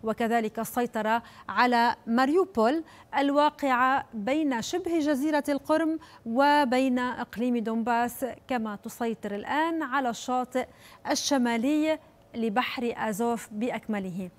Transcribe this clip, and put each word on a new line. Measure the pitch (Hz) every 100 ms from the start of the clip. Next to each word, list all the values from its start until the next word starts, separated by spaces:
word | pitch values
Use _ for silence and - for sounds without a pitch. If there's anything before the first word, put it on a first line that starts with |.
وكذلك | 220 214 233 233 220 220
السيطرة | 220 - 240 233 214 233 226 - -
على | 196 247 233 240 - -
ماريوبول | 233 262 330 370 - 220 311 320 - - -
الواقعة | 277 285 294 294 277 247 254 269 -
بين | 226 202 294 311 247
شبه | - 349 370 339
جزيرة | 294 285 294 302 285
القرم | 285 - 311 320 320 - - 233
وبين | 226 285 294 277 254 262 254
إقليم | 247 - 240 - 247 240
دونباس، | 220 226 226 233 240 240 262 - -
كما | 254 220 202
تسيطر | 226 - 233 220 208 202
الآن | 202 277 320 330
على | 285 262 254
الشاطئ | 220 - 254 247 254 - - - - -
الشمالي | 294 - 277 240 233 247 302 311 311 - _ - 240
لبحر | 226 214 247 - 240 -
أزوف | 220 202 233 233 -
بأكمله. | 208 240 220 - 208 190 175 185